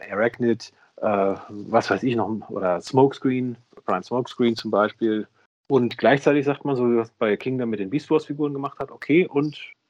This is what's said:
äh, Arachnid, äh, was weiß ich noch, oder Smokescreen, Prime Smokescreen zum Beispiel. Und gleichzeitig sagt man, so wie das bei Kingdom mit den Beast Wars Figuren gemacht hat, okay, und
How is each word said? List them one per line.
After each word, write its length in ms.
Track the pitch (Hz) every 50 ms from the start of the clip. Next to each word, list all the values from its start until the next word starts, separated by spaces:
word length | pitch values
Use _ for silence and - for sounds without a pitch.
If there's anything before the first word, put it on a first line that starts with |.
äh, 80 | - -
Arachnid, 600 | 95 101 113 120 - - 120 120 113 113 - - _ _ _ _ _ -
äh, 340 | - 107 104 98 98 98 95 - - -
was 420 | 107 104 104 - 110 113 - -
weiß 120 | 98 95
ich 140 | - - 120
noch, 340 | 113 98 101 110 101 - -
oder 300 | 110 101 95 90 87 85
Smokescreen, 760 | - - - 131 139 139 139 - - 131 127 127 127 123 120 - _ _ _ - -
Prime 180 | - 95 90
Smokescreen 540 | 92 - 117 110 - - - - 123 117 113
zum 160 | - - 110
Beispiel. 560 | 104 98 107 107 - - 117 110 107 107 101 - _ _ _ _ _ _ _ -
Und 300 | 139 131 120 113 - -
gleichzeitig 460 | - 131 143 143 - 151 143 147 135
sagt 200 | 143 139 - -
man, 120 | 143 139
so 120 | 123 123 120
wie 80 | 120
das 140 | 117 113 -
bei 260 | _ - 117 107 101
Kingdom 340 | - - 127 131 127 123 113
mit 100 | 110 101
den 100 | 98 95
Beast 180 | 117 151 - -
Wars 180 | 156 156 151
Figuren 260 | - 147 147 151 143
gemacht 260 | 139 139 139 139 - -
hat, 140 | 131 -
okay, 340 | - - - - 143 175 180
und 320 | - - 143 147 151 147 - - - - _ _